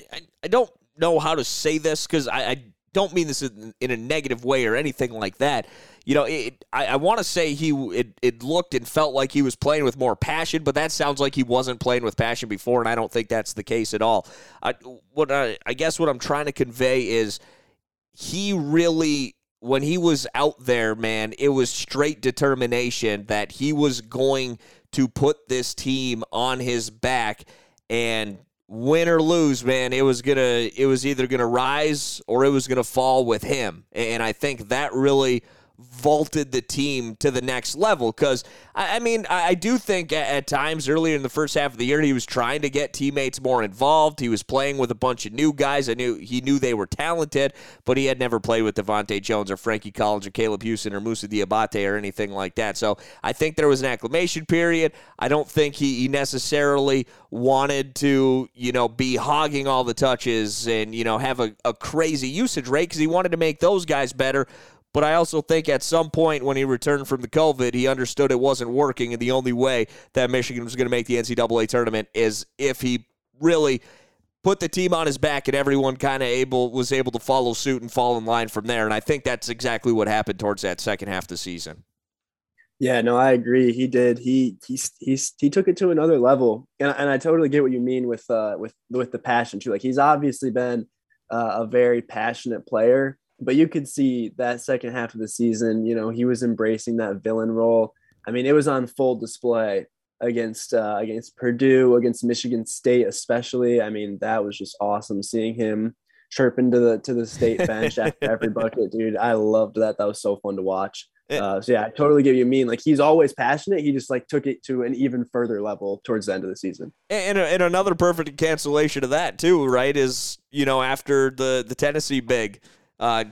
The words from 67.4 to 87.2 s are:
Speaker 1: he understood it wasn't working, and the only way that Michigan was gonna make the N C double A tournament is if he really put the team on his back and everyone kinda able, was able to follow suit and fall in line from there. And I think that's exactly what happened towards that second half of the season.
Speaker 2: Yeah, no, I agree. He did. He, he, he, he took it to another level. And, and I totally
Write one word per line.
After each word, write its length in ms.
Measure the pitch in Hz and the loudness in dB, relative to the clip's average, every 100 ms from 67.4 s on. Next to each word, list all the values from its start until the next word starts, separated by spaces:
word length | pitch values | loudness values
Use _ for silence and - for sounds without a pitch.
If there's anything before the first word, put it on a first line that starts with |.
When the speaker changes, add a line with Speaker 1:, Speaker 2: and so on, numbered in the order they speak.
| 160 131 123 | 2 2 0
Speaker 1:
he 120 | 123 131 | 2 0
understood 440 | 131 123 - 135 | 0 -2 0 2
it 100 | 127 | 4
wasn't 300 | 135 123 120 | 2 0 0
working, 420 | 127 143 123 120 | 0 0 0 -4
and 80 | 117 | -2
the 100 | 120 | 0
only 220 | 131 127 | 0 0
way 340 | 120 131 123 107 - - | 0 2 2 -2 -8 -6
that 180 | 135 123 | -2 0
Michigan 340 | 131 127 123 | 0 -2 -6
was 120 | 120 123 | -6 -2
gonna 140 | 123 | 0
make 160 | 120 110 | 0 0
the 120 | 120 | -2
N 60 | |
C 100 | 113 | 0
double 240 | 120 113 117 | 0 2 2
A 80 | 107 | 2
tournament 420 | 123 117 110 104 | 2 0 -2 -2
is 320 | 110 113 104 - - | 0 0 0 -10 -4
if 220 | 135 127 | -2 -2
he 260 | 127 120 - _ _ 127 | -2 -2 -6 _ _ -2
really 420 | 160 165 147 127 - - _ _ _ _ | 2 4 2 0 -6 -20 _ _ _ _
put 160 | 185 196 | 0 0
the 80 | 165 | -2
team 240 | 185 185 | 0 0
on 140 | 170 156 | 2 0
his 120 | 131 | 0
back 300 | 151 139 - | -2 -2 0
and 60 | |
everyone 420 | 135 139 139 135 131 | 0 2 2 2 0
kinda 300 | 139 135 127 | -2 0 0
able, 440 | 123 131 127 123 | 0 2 2 0
was 200 | 127 123 | 0 0
able 200 | 135 127 | 0 0
to 80 | 120 | -2
follow 320 | - 131 123 | 0 2 2
suit 280 | 113 139 127 | 0 -2 -2
and 120 | 117 | -2
fall 260 | - 123 120 | 0 2 0
in 60 | |
line 240 | 110 117 110 | 0 0 -2
from 180 | 110 110 | -4 -2
there. 180 | 117 | 0
And 80 | 110 | 0
I 80 | 107 | 0
think 240 | - 147 | -2 -2
that's 240 | 131 120 - | -2 -4 -6
exactly 440 | 117 123 113 123 | -4 -4 0 2
what 160 | 113 104 | 2 2
happened 320 | 107 107 98 | 0 -2 -4
towards 220 | 104 98 | -4 -2
that 180 | 98 90 | -4 -4
second 280 | 110 101 101 | -4 -4 -4
half 160 | 92 | -6
of 40 | 90 | -6
the 80 | 87 | -10
season. 480 | 95 87 80 - _ _ _ _ _ _ _ _ _ - | -10 -10 -12 -16 _ _ _ _ _ _ _ _ _ -2
Speaker 2:
Yeah, 200 | 127 123 | 0 2
no, 160 | 120 123 | 2 4
I 140 | 135 | 4
agree. 420 | 127 117 127 123 | 4 4 4 4
He 140 | 117 127 | 2 0
did. 320 | 123 123 120 | 2 2 2
He, 380 | 127 131 123 95 - | 0 2 0 -4 -8
he, 140 | 262 - - | -8 -8 -6
he, 180 | 131 135 - - | -4 -2 -4 -2
he 100 | 143 | 0
took 200 | 196 190 | 2 2
it 80 | 180 | 2
to 160 | 185 | 2
another 260 | 160 160 147 | 4 4 6
level. 480 | 123 135 123 110 135 - | 6 6 4 0 -6 -4
And, 120 | 143 123 | -2 0
and 100 | 143 | 0
I 80 | |
totally 320 | 135 | 0